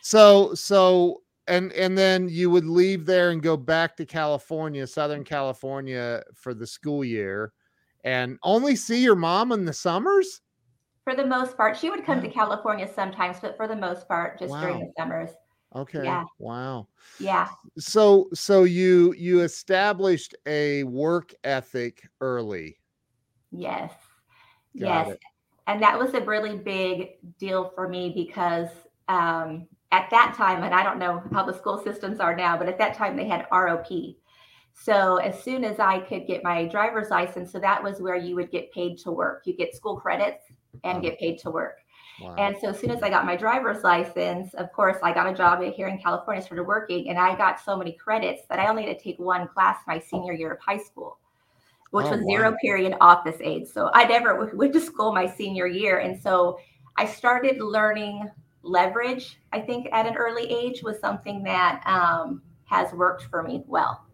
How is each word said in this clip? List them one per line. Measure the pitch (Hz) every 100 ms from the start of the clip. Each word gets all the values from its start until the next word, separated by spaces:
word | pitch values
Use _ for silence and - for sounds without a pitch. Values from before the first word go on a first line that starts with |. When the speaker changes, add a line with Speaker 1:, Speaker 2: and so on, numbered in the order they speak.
Speaker 1:
So, | - 214 208 202 202 165
so, | - 202 185 185 175 - _ _ -
and, | 180 185
and | - 185 190
then | 190 185 180
you | 165 180
would | 180 160
leave | 170 185 190 160
there | 185 175
and | 165
go | 160 160
back | 123 160 165 -
to | 156
California, | 165 151 147 - 160 156 143 131
Southern | - 147 147
California, | 131 147 135 127 135 139 135 127 120 117 -
for | - -
the | 117 117
school | - 151 147 131
year | 113 98 98 107 _ _ _ _ _
and | - 127 123 -
only | - 214 277 262
see | - 233
your | 254 196
mom | 165 180 247
in | 226 180
the |
summers? | 143 180 170 302 403 381 - _ _ _ _ _ _ -
Speaker 2:
For | 262
the | 277
most | 254 254 -
part. | 220 214
She | 330
would | 403 -
come | 262
to | 220
Speaker 1:
Wow. |
Speaker 2:
California | 247 208 208 226 208 190
sometimes, | - 190 190 180 180
but | 214 -
for | 220
the | 214
most | 185 180 -
part, | 170 175 -
just | 180 143
during | 175 170
Speaker 1:
Wow. |
Speaker 2:
the | 170 -
summers. | 165 165 165 - _ _ _ 127
Speaker 1:
Okay. | 139 160
Speaker 2:
Yeah. | 135 175 165 _
Speaker 1:
Wow. | 110 120 131 127 104 _ _ -
Speaker 2:
Yeah. | 190 180 180 - - -
Speaker 1:
So, | - 214 214 196 185
so | 165 - 196
you, | 180 175 185 180 175
you | 180 170 180
established | 170 - - 190 202 190 196 170 - - -
a | 151 147 143 135
work | 127 151 175 165 -
ethic | - 135 - 127 120 - - _
early. | 131 123 113 95 78 - _ _ _ _ _ _ _
Speaker 2:
Yes. | 175 175 - - - _ _ _ _ _ _ _ 269
Speaker 1:
Got | 196 170 160
Speaker 2:
Yes. |
Speaker 1:
it. | - - _ _ _ -
Speaker 2:
And | 208
that | 214 -
was | 262
a | 269
really | 208 214 214 202
big | 208 190 185 185 180 - 175 -
deal | 196 185 185 185
for | 185
me | 180 180 170
because, | 170 - 175 170 170 - _ _ -
um, | 185 170 165 160 160 170 _ _
at | 185 -
that | 233 240 -
time, | 202 185
and | 185 180
I |
don't | 196 185
know | 180 175 -
how | 214 185
the |
school | 185 214 196
systems | - 214 190 214
are | 175 170
now, | 180 165
but | 175
at | 180
that | 214 214
time | 202 143
they | 214
had | 170 -
R | 185 180
O | 165
P. | - 180 - - _ _ _ _ _
So | _ - 202 190 185
as | 202 185
soon | - 262 233
as | 214
I | 196 185
could | 185 190 -
get | 175
my | 180 170 165
driver's | 208 220 220 214
license, | 180 180 180 180
so | 190
that | 190 202
was | 202 196
where | 185 180
you | 175 175
would | 175
get | 175 -
paid | - 175 175
to | 185
work. | 165 170 - -
You | 180
get | 170 -
school | 214 196
credits | 185 175 208 - _ _ _ -
and | 180 180
Speaker 1:
Wow. |
Speaker 2:
get | 165 -
paid | 170 165
to | -
work. | 160 160 - _ _ - -
Speaker 1:
Wow. | 180 175
Speaker 2:
And | 202 202
so | 208
as | -
soon | 240
as | 240
I | 208
got | 214 185
my | 175
driver's | 220 254 233 214
license, | 190 175 170 - 175 175 190 -
of | 180
course, | - 190 190
I | 170
got | 170 180
a | 185
job | 180 180
here | 185 196 190
in | 190
California, | 175 175 - 196
started | 185 170 180
working, | 208 214 180 -
and | 180
I | 180 190
got | 190 -
so | - 196
many | 175
credits | 165 - 220 185 - -
that | -
I | 202
only | 220 208
had | -
to |
take | - -
one | 180 180 175
class | - 196 190 -
my | 165
senior | - 185 180
year | 165 160
of | -
high | - 202
school, | - - - - _ _ _ _ _ _ _
which | - 143
Speaker 1:
Oh, |
Speaker 2:
was | - 185
zero | 202 220
Speaker 1:
wow. | 220
Speaker 2:
period | 208 196 185 185
office | 175 180 160 160
aid. | - 156 -
So | - -
I | 240 233
never | 233 233
w-, | 190 214 190
went | 277
to | 302
school | - - 214
my | 196 185
senior | - 202 190 180
year. | 180 208 185
And | 180 185
so | 202 185 180 180 - _ - -
I | 220
started | - 247 247 269 262
learning | 214 214 214 214 208 202 208 - _ _
leverage, | 165 180 185 226 240 254 - - _
I | 220
think, | 214 240 247
at | 226 233
an | 226
early | 233 233 240
age | 233 247 247
was | 220 214
something | 214 202 208 202
that, | 190 185 180 170 -
um, | 190 175 165 160 - - - _
has | 190 180
worked | 175 180 180 -
for | 175
me | 165 269 -
well. | - - 117 _